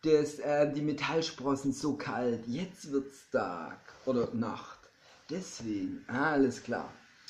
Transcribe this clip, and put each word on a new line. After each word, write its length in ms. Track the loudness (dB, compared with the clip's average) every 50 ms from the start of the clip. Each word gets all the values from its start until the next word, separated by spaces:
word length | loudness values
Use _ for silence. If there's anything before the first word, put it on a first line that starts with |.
| 6
das, 360 | 6 6 6 6 4 -2 -4
äh, 340 | 0 2 4 4 4 4 4
die 100 | 0 0
Metallsprossen 880 | 0 0 0 -2 0 2 0 0 0 -4 -4 0 0 0 2 2 -2 -2
so 240 | 0 0 -2 -2
kalt. 500 | 0 -4 -4 -2 0 2 0 0 0 -2
Jetzt 460 | -4 -4 -2 -4 -4 -6 -12 -10 -2 -2
wird's 380 | -2 -2 -2 -12 -18 -18 _
Tag 500 | 0 0 0 0 -4 -6 -8 -8 -10 -14 -18 -20 -20 -8 -2
oder 280 | 0 2 2 2 2 0
Nacht. 440 | -2 -2 -2 -2 -6 -10 -14 -16 -18 -20 -20 _ _ -20 -20 -20 -20 -10 -6
Deswegen, 760 | -6 -6 -6 -8 -10 -10 -6 -4 -2 -2 -2 -4 -4 -6 -8 -4
alles 540 | -2 0 2 2 4 6 4 4 2 -2 -6
klar. 300 | -4 -4 -4 -4 -8 -12 -18 -20 -20 -20 -20 -20 -20